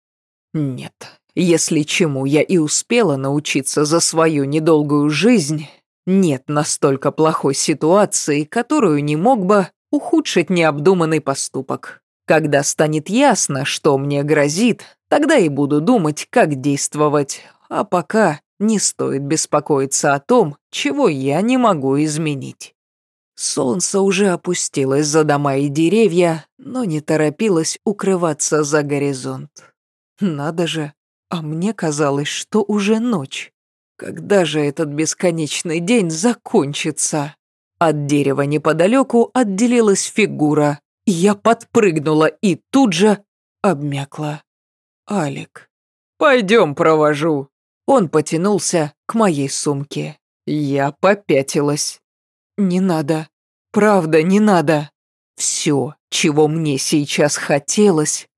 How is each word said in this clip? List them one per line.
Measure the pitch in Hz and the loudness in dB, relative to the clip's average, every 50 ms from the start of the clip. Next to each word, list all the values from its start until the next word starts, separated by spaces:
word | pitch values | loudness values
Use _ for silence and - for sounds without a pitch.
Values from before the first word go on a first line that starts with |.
| _ _ _ _ _ _ _ _ _ _ - | _ _ _ _ _ _ _ _ _ _ -6
Нет. | 160 147 135 123 127 135 - _ - - - - _ _ _ - | -4 -4 -4 -6 -8 -12 -16 _ -20 -20 -20 -20 _ _ _ -4
Если | - 180 170 165 156 - - 170 147 151 | -2 2 2 2 2 0 0 -2 -2 -2
чему | - - - 170 156 139 131 135 | -2 -2 -2 -2 0 -2 -2 -2
я | 139 147 151 | 0 2 2
и | - - 190 170 | 2 2 2 0
успела | 151 147 - - - - 233 240 226 165 139 135 | 0 0 -2 -4 -4 -2 0 2 2 2 0 -2
научиться | 135 139 143 151 147 - - 147 135 - - 151 151 | -2 -2 -2 -2 -2 -2 -4 -4 -4 -2 -2 -2 0
за | 147 160 165 | 2 2 0
свою | - - 160 160 160 160 156 143 135 | 0 0 0 2 2 2 2 0 -2
недолгую | 139 147 160 156 165 160 151 151 143 147 147 143 151 | 0 -2 0 2 2 2 2 2 2 0 0 2 0
жизнь, | 151 139 180 240 254 208 147 139 156 151 151 - - _ _ _ _ _ - | 0 2 2 4 4 4 2 0 -4 -6 -6 -10 -18 _ _ _ _ _ -4
нет | 180 190 196 190 160 135 127 _ - | 0 2 2 2 2 0 -2 _ -4
настолько | 147 147 147 - - - - 143 135 135 - 143 | -2 -2 -2 -2 -2 0 0 0 0 0 -2 -2
плохой | 139 - 156 156 156 - - 139 139 | 0 2 0 0 0 0 -2 -2 -2
ситуации, | - - - 156 147 151 156 180 208 208 202 - - - - 147 147 156 | -2 -2 -2 -2 0 2 2 4 4 2 2 0 -4 -2 -2 -2 -2 -2
которую | - - - 233 - 302 302 233 175 151 147 147 | -4 -4 -6 -4 -2 0 2 2 2 2 0 0
не | 147 151 | -2 -2
мог | 151 180 247 269 220 180 | 0 2 2 2 2 2
бы | 180 214 202 180 - _ _ _ - | 2 2 2 2 0 _ _ _ -6
ухудшить | - 285 - - - 311 294 - - 190 160 - | -6 -6 -4 0 0 0 0 0 0 0 0 0
необдуманный | 185 170 165 156 143 147 147 190 196 180 165 160 160 151 | 2 2 2 2 0 2 2 2 2 2 2 0 0 -2
поступок. | - 139 139 - - - - 139 131 - 131 - - - - - _ _ _ _ _ | -2 -2 -4 -4 -6 -8 -8 -10 -8 -8 -8 -10 -10 -14 -20 -20 _ _ _ _ _
Когда | - 165 156 160 151 143 139 143 | 0 2 2 2 2 2 2 2
станет | - - - 160 151 151 156 147 - | 0 0 0 0 0 0 -2 -4 -2
ясно, | 196 247 285 277 208 - - - 143 131 139 | 0 2 4 4 2 2 -2 -4 -4 -4 -4
что | - - - - 160 139 135 | -6 -4 -2 0 2 2 2
мне | 139 143 143 143 143 | 0 -2 -2 -2 0
грозит, | 147 156 151 143 147 147 185 240 240 - - - - _ _ _ - | 0 2 2 2 0 0 0 0 0 0 -2 -6 -20 _ _ _ -2
тогда | 302 294 294 277 330 262 | 0 0 2 4 4 4
и | 180 151 | 2 2
буду | 139 139 147 135 147 147 | 0 -2 -2 0 0 0
думать, | 156 196 254 220 160 151 147 - - - | 2 2 2 2 2 0 -4 -6 -6 -2
как | - 247 202 156 143 131 | 0 2 2 2 0 -2
действовать. | 127 143 139 139 - - - 147 151 151 139 147 143 - - - - - _ _ _ - | -2 -2 -2 -2 -4 -6 -2 0 0 2 2 0 -2 -2 -6 -14 -16 -20 _ _ _ -10
А | - 160 - | -6 -6 -4
пока | - 190 175 - - - 220 214 170 151 - _ _ _ - | -2 -2 -4 -2 -2 0 2 2 2 0 -4 _ _ _ -4
не | 196 220 220 190 | -2 0 0 0
стоит | - - - - 135 131 135 135 | -2 -4 -4 -4 -4 -4 -4 -4
беспокоиться | 143 139 160 151 - - - 147 147 - 151 135 135 135 - - - 147 139 | -4 -2 -2 -2 -2 0 -2 -2 0 0 0 0 0 -2 -2 -2 0 0 0
о | 143 | 0
том, | - - 247 247 196 147 143 _ _ _ | 0 2 2 2 2 2 -2 _ _ _
чего | - - - 285 277 285 269 196 | -10 -6 -4 -4 -2 0 0 0
я | 151 131 135 139 143 165 | 0 0 -2 -2 0 0
не | 202 233 262 254 | 0 0 0 2
могу | 247 220 185 147 131 135 135 143 151 | 2 2 0 0 0 0 0 0 0
изменить. | 156 151 156 165 151 143 135 135 131 - - - - _ _ _ _ _ _ _ _ _ _ _ _ _ | -2 -2 -4 -4 -4 -4 -6 -8 -12 -16 -18 -20 -20 _ _ _ _ _ _ _ _ _ _ _ _ _
Солнце | - - - - - 277 254 226 180 - - - 196 | -10 -8 -6 -4 -2 -2 -2 -2 -2 -2 -2 0 0
уже | 196 196 185 185 208 196 | 0 2 2 2 2 0
опустилось | 175 165 - 180 175 - - - - 147 135 131 135 143 151 | 0 -2 -4 -4 -4 -4 -6 -6 -4 -2 -2 0 0 0 0
за | 147 147 160 156 | 2 2 2 2
дома | 147 143 143 143 143 135 139 | 2 0 0 0 0 0 0
и | 143 147 | -2 -2
деревья, | 139 156 165 165 190 226 226 185 165 180 175 170 160 156 - _ _ _ | -2 0 0 2 2 4 2 2 2 2 2 0 0 -2 -8 _ _ _
но | - - 240 254 247 | -16 -12 -8 -6 -4
не | 180 156 151 | -4 -4 -4
торопилось | 147 - 160 151 151 151 147 - 220 220 180 160 160 - - - - | -2 -2 0 0 0 0 -2 -2 0 0 0 0 0 -2 -6 -6 -4
укрываться | 220 202 - - 196 190 175 175 160 147 - - - 156 151 156 | -6 -4 -4 -2 -2 0 0 0 -2 -2 -2 -4 -2 0 -2 0
за | 143 151 151 147 | 0 0 0 0
горизонт. | 143 143 139 143 143 139 131 131 131 131 135 143 - _ - - _ _ _ _ _ _ _ _ _ _ - | 0 -2 -2 -2 -2 -4 -6 -8 -10 -10 -10 -14 -16 _ -20 -20 _ _ _ _ _ _ _ _ _ _ -4
Надо | 208 185 156 139 143 160 165 170 170 160 | -4 -4 -4 -4 -6 -4 -2 -2 -4 -2
же, | - 160 151 147 - _ _ _ _ _ _ - | -2 -6 -6 -8 -10 _ _ _ _ _ _ -10
а | 196 170 | -10 -8
мне | 151 151 156 165 180 220 214 | -8 -6 -6 -4 -4 -4 -4
казалось, | - 185 160 147 147 156 139 139 143 147 - | -4 -4 -4 -2 0 0 0 0 -2 -2 -4
что | - - - - - 214 214 | -6 -10 -8 -2 -2 -2 0
уже | - 214 208 196 208 220 220 | 0 0 0 0 0 0 0
ночь. | 233 247 220 165 131 - - - - - _ _ _ _ _ _ _ _ _ | 0 -2 -2 -4 -4 -6 -12 -14 -14 -16 _ _ _ _ _ _ _ _ _
Когда | - - - - 165 160 180 202 196 175 | -16 -14 -14 -12 -10 -4 0 2 2 2
же | 151 147 156 | 2 0 -2
этот | 147 143 139 - 160 147 | -2 -2 -2 -4 -4 -4
бесконечный | 143 147 160 147 - - - 180 165 165 156 143 - - - 175 156 170 | -2 -4 -2 -4 -2 -2 -2 -2 0 0 -4 -4 -6 -6 -6 -4 -4 -4
день | 170 180 247 233 185 165 | 0 0 2 2 2 0
закончится? | 160 160 185 240 226 - - - - 202 143 143 147 - - 160 147 - - - - 151 143 147 - _ _ _ _ _ _ _ _ - | -2 -2 0 -2 -2 -2 -4 -2 0 0 0 0 -4 -6 -6 -6 -6 -4 -4 -4 -2 -4 -4 -6 -10 _ _ _ _ _ _ _ _ -2
От | 170 160 151 147 143 | 0 0 0 0 -2
дерева | 139 147 143 139 139 135 139 139 | 0 0 0 2 0 0 0 0
неподалеку | 143 147 151 147 160 151 160 170 196 240 269 262 269 - 233 233 - - | 0 -2 -2 0 0 2 2 2 2 4 2 2 2 2 2 2 2 0
отделилась | 254 254 202 190 185 247 240 247 240 226 208 196 - - | -2 0 0 0 0 0 2 2 4 4 4 2 0 -2
фигура. | - - 220 208 151 139 139 151 147 151 151 147 147 143 - _ _ _ _ - | -4 -2 0 0 0 0 0 0 0 2 2 2 0 0 -4 _ _ _ _ -4
Я | - 180 165 180 208 202 | -2 0 2 2 2 2
подпрыгнула | 202 - 226 233 226 - _ - 233 214 190 156 160 135 156 156 156 156 151 | 2 2 0 0 0 -2 _ 0 2 2 2 2 0 0 0 2 2 2 2
и | - _ - 196 160 - _ _ | 0 _ 0 0 0 -2 _ _
тут | - 269 277 214 160 | 2 2 2 2 2
же | 165 202 214 196 196 _ _ _ _ _ _ _ _ | 2 2 2 2 0 _ _ _ _ _ _ _ _
обмякла. | - 202 170 143 147 147 139 139 139 - - - 151 151 147 151 _ _ _ _ _ _ _ _ _ _ _ _ _ - | -2 -2 -2 -2 -2 -6 -6 -6 -8 -8 -10 -10 -8 -8 -8 -10 _ _ _ _ _ _ _ _ _ _ _ _ _ -6
«Алик». | 208 196 156 139 135 151 156 - - - - _ _ _ _ _ _ _ _ _ _ - | -4 -4 -4 -4 -6 -8 -14 -16 -20 -20 -20 _ _ _ _ _ _ _ _ _ _ 0
«Пойдем, | 320 285 262 254 202 180 226 233 185 147 139 | 2 2 4 2 2 4 4 4 4 2 2
провожу». | - 170 160 160 156 151 151 151 143 156 165 151 139 139 - _ _ _ _ _ _ _ | 0 2 4 4 4 4 2 2 2 0 -2 -2 -2 -4 -8 _ _ _ _ _ _ _
Он | - 269 254 185 143 | 2 2 4 4 2
потянулся | - 156 147 - 165 160 180 208 208 175 - - - 170 151 147 - _ _ | 0 0 0 0 -2 0 0 0 0 0 -2 0 0 0 0 -2 -6 _ _
к | - - | -6 -2
моей | 226 220 190 156 143 139 135 | 0 2 2 2 0 -2 -4
сумке. | - - - 151 143 139 143 - - 147 147 156 151 _ _ _ _ _ - | -4 -4 -4 -4 -4 -4 -6 -8 -8 -8 -8 -10 -12 _ _ _ _ _ -8
Я | - 147 151 147 135 139 139 139 143 - | -6 -4 -4 -2 -2 -2 -2 -2 -2 -2
попятилась. | - - 185 208 202 - - 156 135 135 - - 151 143 147 147 151 - - - - _ _ _ _ _ _ _ _ _ _ _ - | 0 2 2 2 0 0 0 0 0 0 0 -2 -2 0 0 0 -2 -4 -8 -10 -14 _ _ _ _ _ _ _ _ _ _ _ -4
«Не | 202 180 175 185 | -2 0 0 0
надо. | 190 190 170 160 147 143 160 156 156 - _ _ _ _ _ _ _ _ | 0 0 0 0 -2 -2 -2 -4 -4 -10 _ _ _ _ _ _ _ _
Правда, | - 208 202 214 208 190 160 160 160 160 160 | 0 2 4 4 4 4 2 2 2 2 4
не | 185 190 208 | 4 4 4
надо». | 214 214 196 170 151 147 156 147 151 - _ _ _ _ _ _ _ _ _ | 4 4 4 4 2 2 0 0 0 -4 _ _ _ _ _ _ _ _ _
Все, | - - - - - - 160 147 135 127 147 - _ _ - | -8 -6 -6 -4 -4 -2 0 0 0 -2 -4 -8 _ _ -8
чего | - - - 160 143 151 156 151 | -6 -2 0 0 2 2 2 2
мне | 156 165 160 151 135 135 | 2 -2 -2 -2 -2 -4
сейчас | - - 170 151 147 - - - 151 147 - | -2 -2 0 0 0 0 0 0 0 0 0
хотелось, | - - - 156 143 - - - 208 214 208 170 156 151 147 - - - _ _ | -2 -4 -2 -2 -2 -2 -2 2 4 4 4 4 2 0 -2 -4 -6 -8 _ _